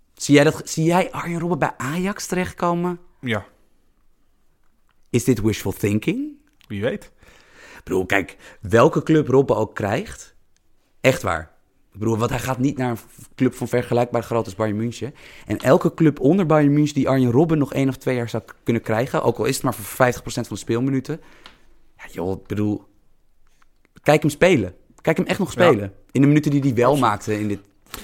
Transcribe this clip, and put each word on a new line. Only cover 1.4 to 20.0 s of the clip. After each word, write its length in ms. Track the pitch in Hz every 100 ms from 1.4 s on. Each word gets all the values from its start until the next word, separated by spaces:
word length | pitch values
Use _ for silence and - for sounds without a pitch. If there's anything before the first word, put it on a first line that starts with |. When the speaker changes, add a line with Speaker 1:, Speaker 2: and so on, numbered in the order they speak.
Speaker 1:
Robben 180 | 170 170
bij 140 | 151 -
Ajax 500 | 127 160 185 208 -
terechtkomen? 720 | 180 180 - 175 175 175 175 - _
Speaker 2:
Ja. 240 | 127 107 - _ _ _ _ _ _ _ _ _ _ _ _ _ _ _ _
Speaker 1:
Is 140 | 123
dit 160 | - 113
wishful 320 | 107 104 101
thinking? 600 | - 107 104 - 226 302 285 _ _ -
Speaker 2:
Wie 120 | 104
weet. 240 | 110 202 - _ _ - _ - - -
Speaker 1:
Ik 40 |
bedoel, 220 | - 92 90
kijk, 300 | 98 - - - -
welke 420 | 95 110 143 160
club 260 | 147 156 143
Robben 280 | 131 127 107
ook 180 | 110
krijgt, 600 | - 104 117 214 - - _ _ _ _ _ _ _
echt 220 | 127 -
waar. 280 | 98 82 78 _ _ _ _
Ik 60 | -
bedoel, 200 | 110 113
want 120 | 117
hij 80 | 123
gaat 200 | 123 123
niet 180 | 135 143
naar 120 | 127
een 60 | 117
v-, 60 | - - -
club 200 | - 127
van 140 | - 123
vergelijkbare 560 | 123 120 120 120 120
grootte 200 | 110 117 104
als 100 | 92
Bayern 180 | 110 104
München. 380 | 117 117 120 - - - -
En 120 | 107
elke 360 | 120 175 175
club 260 | - 156 143
onder 260 | 135 190 165
Bayern 260 | 156 143
München 220 | 147 151
die 140 | 139 135
Arjen 220 | 135 127
Robben 280 | 117 165 160
nog 140 | 135
één 140 | - 135
of 80 | 127
twee 200 | - 127
jaar 120 | 117
zou 140 | 117
k-, 120 | - -
kunnen 200 | - 117
krijgen, 400 | - 110 135 160
ook 160 | 123 120
al 60 |
is 100 | 113
het 100 | 135
maar 100 | 135
voor 100 | 110
vijftig 380 | 101 -